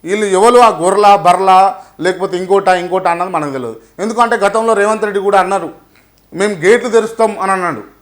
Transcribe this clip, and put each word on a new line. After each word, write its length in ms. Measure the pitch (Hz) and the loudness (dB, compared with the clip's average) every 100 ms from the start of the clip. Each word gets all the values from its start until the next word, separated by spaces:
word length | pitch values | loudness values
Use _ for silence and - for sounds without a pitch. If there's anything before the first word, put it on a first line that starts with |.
వీళ్ళు 220 | 160 208 | -6 -4
ఎవరు 340 | 208 190 226 240 | 0 2 4 6
ఆ 80 | 233 | 4
గొర్రెల, 480 | 160 175 196 208 | 2 -2 2 4
బర్రెల, 600 | 202 170 180 190 185 190 - - - | 4 4 2 4 4 4 -2 -18 -6
లేకపోతే 380 | 170 180 190 190 | -6 -4 -6 -6
ఇంకోట, 300 | 185 196 190 | 0 0 2
ఇంకోట 400 | 180 175 185 185 | -2 -2 -4 -2
అన్నది 220 | 170 185 | -4 -4
మనకు 220 | 170 147 | -6 -6
తెలియదు. 240 | 135 117 110 _ - | -8 -10 -14 _ -10
ఎందుకంటే 360 | 208 226 233 | -6 -2 0
గతంలో 380 | 226 202 220 226 | 0 0 0 0
రేవంత్ 300 | 214 208 220 | 0 0 -2
రెడ్డి 160 | 208 202 | -4 -2
కూడా 200 | 196 196 | 0 0
అన్నారు, 300 | 185 196 156 - _ _ _ _ _ | 0 -4 -6 -14 _ _ _ _ _
"మేము 200 | 165 208 | -6 -4
గేట్లు 360 | 190 170 240 240 | 0 2 2 2
తెరుస్తాం" 500 | 226 220 - 220 202 | 0 -2 -2 -2 -2
అని 120 | 190 | -4
అన్నాడు. 320 | 190 175 123 98 _ | -2 -4 -6 -14 _